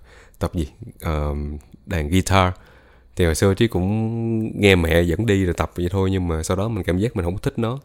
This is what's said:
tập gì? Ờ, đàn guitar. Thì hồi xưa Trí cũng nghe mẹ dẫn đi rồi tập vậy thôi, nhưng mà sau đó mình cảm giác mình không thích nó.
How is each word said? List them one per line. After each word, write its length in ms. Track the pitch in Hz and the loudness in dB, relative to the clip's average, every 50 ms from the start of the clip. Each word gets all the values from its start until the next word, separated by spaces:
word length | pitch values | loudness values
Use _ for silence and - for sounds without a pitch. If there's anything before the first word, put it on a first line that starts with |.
| - - - - - - - - | -14 -20 -20 -20 -20 -16 -8 -6
tập 160 | - - - | -6 -4 -2
gì? 140 | 87 71 - - - 110 - - - | -4 -6 -6 -8 -16 -20 -20 -14 -8
Ờ, 340 | - 85 78 76 73 73 71 73 73 73 76 71 - - - - - | -6 -4 -2 -2 -2 -4 -4 -6 -6 -8 -10 -12 -14 -18 -20 -18 -10
đàn 220 | - 92 82 73 73 | -6 -4 -4 -2 0
guitar. 440 | 90 92 - - 95 95 92 90 90 - - - - - _ - - - _ - - | 0 0 2 4 4 4 4 2 0 -4 -14 -20 -20 -20 _ -20 -20 -20 _ -8 -2
Thì 80 | - 90 | 0 2
hồi 100 | 82 80 | 2 2
xưa 200 | - 104 98 98 | 2 2 2 4
Trí 140 | - 117 113 | 2 2 0
cũng 920 | - 90 92 95 107 110 110 110 117 113 113 113 113 110 110 - - 98 | 2 0 0 0 0 -2 -2 -4 -4 -4 -4 -2 -2 -2 -4 -4 -2 4
nghe 140 | 101 98 95 | 6 6 6
mẹ 280 | 87 80 80 80 85 | 6 4 4 4 2
dẫn 240 | 87 85 80 92 113 | 2 2 0 0 2
đi 180 | 110 98 98 95 | 2 2 2 2
rồi 100 | 87 80 | 0 0
tập 180 | - 80 - - | -2 -2 -4 -4
vậy 120 | 87 90 87 | -4 -4 -2
thôi, 200 | 98 98 95 95 | 0 0 0 0
nhưng 180 | 95 95 90 85 | 0 -2 -2 -2
mà 140 | 80 78 | -2 -2
sau 140 | 78 - 90 | -2 -2 -2
đó 120 | 92 101 117 | -2 -2 -4
mình 160 | 113 92 85 | -4 -4 -2
cảm 140 | - 87 92 | -2 0 0
giác 180 | 107 123 - | 0 -2 -2
mình 80 | 104 85 | -2 -4
không 140 | 85 95 107 | -4 -4 -4
thích 200 | - 139 - 120 | -4 -4 -4 -2
nó. 200 | 113 110 127 143 | -4 -4 -4 -8